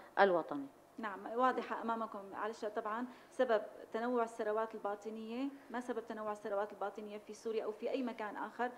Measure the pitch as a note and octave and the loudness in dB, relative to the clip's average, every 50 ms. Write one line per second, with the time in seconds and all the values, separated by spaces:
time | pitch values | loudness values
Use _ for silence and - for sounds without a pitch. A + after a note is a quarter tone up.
0 | - - - - G3 G3+ F3+ E3 D#3 - D3 C#3+ C#3 C#3 - - - - - - | -14 0 6 8 8 10 8 6 4 0 -2 -6 -6 -8 -10 -16 -20 -16 -10 -8
1 | A3 G#3+ F#3+ F#3+ G3+ - A3 A#3+ B3+ B3+ A#3+ B3 A3+ - A3+ - - A3+ A3+ A3+ | -6 -6 -6 -6 -6 -4 2 4 4 6 4 4 0 -2 -4 -2 -2 -2 0 0
2 | A3+ G#3+ - G#3 G3 G3 F#3 A#2+ F#3+ A3 A3+ - G#3 G#3 G#3 A#3 G#3+ G#3+ G#3+ A#3 | -2 -4 -4 -8 -10 -8 -6 -4 -4 -4 -4 -4 -4 -4 -2 -2 -2 -2 -2 -2
3 | B3 B3 - - - - - - B3+ A3+ A3+ G#3 - - - - - - - A3 | -2 -4 -6 -12 -20 -6 0 2 4 6 6 4 4 0 -8 -12 -10 -6 -4 -2
4 | A#3 B3 B3+ A#3+ A3+ A3+ - - A3+ G#3+ G#3 A3 A3 A3 A3+ G#3+ - G3+ G#3 G#3 | 0 2 2 2 2 2 0 -2 0 0 2 2 0 0 -2 -4 -4 -4 -4 -4
5 | - A3 A3 A3 A3 A3 A#3 B3 C#4 C#4 C#4 C#4 - - A3+ B3 B3 B3+ A#3 A3+ | -6 -8 -8 -6 -6 -6 -4 -2 -2 -2 -4 -6 -10 -6 -6 -4 -4 -2 -2 -4
6 | A3 - A3+ G#3+ G#3+ G#3+ G#3 G#3 - A3 G3+ G3 G#3 G3+ G3+ - F#3+ G3+ G3+ - | -4 -4 -6 -4 -4 -4 -4 -4 -2 0 0 2 0 0 -2 -4 -4 -4 -4 -6
7 | G#3+ G#3 G3+ G#3+ G#3 - G#3 - - A#3 A3 A3 - - G#3+ - A#3 A#3 - C4+ | -8 -8 -8 -10 -10 -12 -12 -6 -4 -2 0 0 0 0 -2 -2 0 0 2 2
8 | B3+ A3+ A3+ - G#3+ G#3 F#3+ - - G#3+ - - A#3+ B3 B3 | 2 0 -2 -2 -4 -4 -4 -4 -6 -4 -2 0 0 0 -2